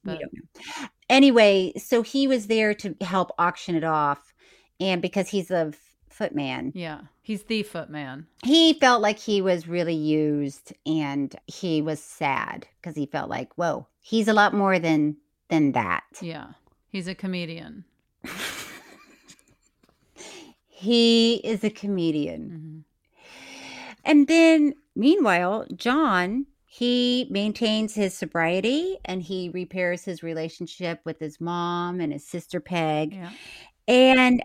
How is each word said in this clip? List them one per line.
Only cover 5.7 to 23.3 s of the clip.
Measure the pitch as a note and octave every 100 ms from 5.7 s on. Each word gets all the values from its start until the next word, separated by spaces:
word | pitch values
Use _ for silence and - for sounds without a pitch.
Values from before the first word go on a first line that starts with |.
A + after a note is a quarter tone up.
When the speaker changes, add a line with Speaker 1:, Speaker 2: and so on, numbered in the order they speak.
| D3 _ _ _
Speaker 1:
footman. | - G#3 D3 C3+ B2+ C3+
Speaker 2:
Yeah, | F3+ E3 D3+ - _
he's | - G#3
the | - A3
footman. | G#3 E3+ D3+ D3+ C#3 C3 D#3+ _ A#3+
Speaker 1:
He | D#4+ E4 D#4
felt | C4 A#3+
like | G#3 G#3
he | - G3+
was | F#3+ F3 E3+
really | F3 E3+
used, | E3 D3+ D#3 D3+ D3 C#3+ - - - D3
and | D#3+ D3 C#3+ C#3 - -
he | - F#3 D#3
was | D3+ D3+
sad | - - D3 C3+ - - - _
'cause | F3 D3+
he | C#3
felt | D#3 -
like, | - B2+ -
"Whoa, | E3+ C3 B2+ _
he's | - A3+ G#3+
a |
lot | G#3+ G3+
more | G3+ G3 F#3
than, | E3 D#3 D3+ D3 _ _ -
than | D#3+ D3
that." | A#2+ F#2 F2 - -
Speaker 2:
Yeah, | F3 D#3+ - - _ _ _
he's | G3 F3
a |
comedian. | F#3+ F#3+ F#3 E3 E3 - - E3+ _ _ _
<laughs> | - - - - - - - - - _ _ - _ _ _ _ _ _ _ _ - - D4+ _ _
Speaker 1:
He | - F#3+ A#3+ A#3 A#3 A3+ A#3
is | - A3
a | G#3+
comedian. | G#3+ G3+ G3 E3 D3+ D3 D#3+ -
Speaker 2:
Mm-hmm. | E3 D#3 D#3 D3+ _ _ _ -